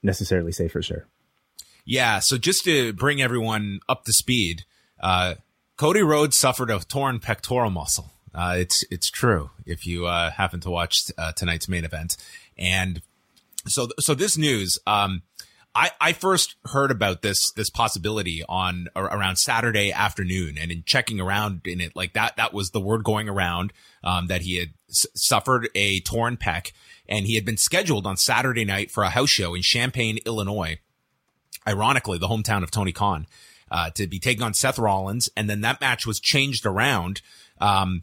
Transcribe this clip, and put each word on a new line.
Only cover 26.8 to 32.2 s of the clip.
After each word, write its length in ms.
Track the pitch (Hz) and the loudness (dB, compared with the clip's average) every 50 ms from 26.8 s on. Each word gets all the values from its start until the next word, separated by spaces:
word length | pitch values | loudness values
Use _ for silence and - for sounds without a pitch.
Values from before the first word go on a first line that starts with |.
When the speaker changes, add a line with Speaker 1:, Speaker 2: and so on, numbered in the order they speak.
| _ - - - _ - | _ -20 -20 -20 _ -4
Speaker 2:
and 160 | 104 107 98 | -2 -2 0
he 80 | 98 113 | 2 0
had 120 | 110 101 | 0 0
been 120 | 98 117 104 | 0 -2 0
scheduled 480 | - - - 175 208 175 147 104 95 | 0 2 2 2 2 2 0 0 0
on 120 | 101 95 95 | -2 0 0
Saturday 480 | - - 123 113 127 135 123 117 110 | 2 2 2 2 2 2 0 0 0
night 260 | 98 98 98 104 - | 0 0 0 -2 -2
for 120 | - - 104 | 0 0 0
a 60 | 92 | 2
house 220 | 80 123 135 143 | 2 2 4 4
show 240 | - - 98 85 85 | 4 2 2 -2 -2
in 80 | 90 92 | 0 0
Champaign, 560 | - - 120 120 131 127 123 117 110 110 110 - 113 | 2 2 2 0 0 0 -2 -2 -2 -2 -4 -4 -4
Illinois. 500 | 117 110 101 95 101 107 90 80 82 - _ _ _ _ _ _ _ _ _ _ _ _ _ _ - - - 110 | -2 -2 -2 -2 -2 -2 -2 -4 -6 -8 _ _ _ _ _ _ _ _ _ _ _ _ _ _ -18 -8 -4 -2
Ironically, 520 | 104 95 107 123 139 127 - 113 95 | 0 2 2 2 2 2 0 -2 -4
the 80 | 85 | -2